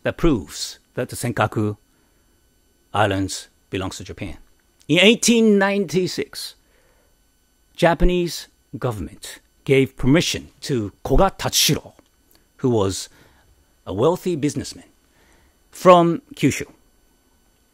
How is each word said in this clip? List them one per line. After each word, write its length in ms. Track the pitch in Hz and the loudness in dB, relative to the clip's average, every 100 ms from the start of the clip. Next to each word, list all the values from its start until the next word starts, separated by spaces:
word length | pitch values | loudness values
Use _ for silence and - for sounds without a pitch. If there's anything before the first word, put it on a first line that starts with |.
that 140 | 123 - | -8 0
proves 640 | 170 117 - - - - _ | 0 0 -4 -12 -14 -14 _
that 160 | - 127 | -10 -10
the 60 | - | -8
Senkaku 600 | 120 113 107 113 104 107 _ _ _ _ _ _ _ _ _ _ _ | -6 -2 -2 -2 -4 -6 _ _ _ _ _ _ _ _ _ _ _
Islands 540 | 98 107 98 95 - - _ _ | -2 0 0 -4 -8 -16 _ _
belongs 300 | 98 92 - | -8 -8 -10
to 60 | |
Japan. 340 | 92 - 92 - - _ _ _ - | -16 -14 -14 -14 -20 _ _ _ -2
In 120 | 165 | 4
eighteen 580 | 196 233 - 233 220 202 | 4 4 4 4 4 4
ninety-six, 960 | 196 202 160 170 175 - - - - - _ _ _ _ _ _ _ _ _ _ _ - | 2 -2 -2 -2 -2 -4 -10 -12 -16 -18 _ _ _ _ _ _ _ _ _ _ _ 0
Japanese 720 | 165 170 180 180 170 - - _ _ 123 | 0 4 2 2 -2 -8 -16 _ _ -8
government 640 | 127 107 71 - - - _ _ | -8 -6 -12 -14 -18 -20 _ _
gave 340 | - 135 131 - | 0 2 2 0
permission 520 | 131 165 - 69 71 _ | 2 2 2 -6 -12 _
to 280 | - 123 101 - | -6 -6 -6 -8
Koga 260 | - 135 190 | 0 4 4
Tatsushiro, 640 | - 123 - - - - - _ _ _ _ _ _ | 0 -4 0 0 -2 -6 -20 _ _ _ _ _ _
who 140 | 131 | 0
was 380 | 113 95 92 - _ _ _ _ _ _ _ - | 0 0 -4 -12 _ _ _ _ _ _ _ -10
a 80 | |
wealthy 400 | 92 147 180 185 | -2 0 0 -4
businessman 540 | 160 143 120 - - - _ _ _ _ _ _ _ _ | -4 -4 -6 -10 -14 -20 _ _ _ _ _ _ _ _
from 500 | - 180 175 170 165 - | 2 6 8 6 0 -8
Kyushu, 320 | - 143 - - _ _ _ _ _ _ _ _ _ _ | -2 -2 -2 -8 _ _ _ _ _ _ _ _ _ _